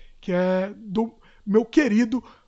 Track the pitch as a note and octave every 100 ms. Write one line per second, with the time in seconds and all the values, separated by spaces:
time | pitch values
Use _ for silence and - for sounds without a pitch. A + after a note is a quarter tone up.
0 | - - - F3+ F#3 F#3 G3 G3+ A3 F#3
1 | A3+ - - _ - G#3 A#3 - C#4 G#3
2 | A#3 A#3+ - -